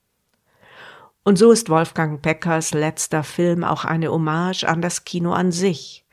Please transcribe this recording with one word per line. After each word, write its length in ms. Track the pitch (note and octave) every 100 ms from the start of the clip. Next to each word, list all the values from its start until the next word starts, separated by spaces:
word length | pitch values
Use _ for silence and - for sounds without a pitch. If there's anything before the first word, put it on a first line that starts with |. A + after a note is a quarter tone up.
| _ _ _ _ _ _ - - - - - _ G3+
Und 120 | F#3
so 140 | A#3
ist 180 | A3 A3+
Wolfgang 520 | D#3+ E3 - D#3 D3
Beckers 520 | D#3 D#3+ E3+ E3 D#3
letzter 500 | D#3 D3+ D#3 - D#3+
Film 400 | C#3+ - F3 E3+
auch 220 | E3 D3 -
eine 240 | E3 D#3+
Hommage 540 | D#3+ D#3 D#3+ F3+ F#3
an 180 | - E3
das 220 | F3 -
Kino 300 | - F3+ E3+
an 180 | F3 F3+
sich, 540 | E3+ F#3+ D3+ - - _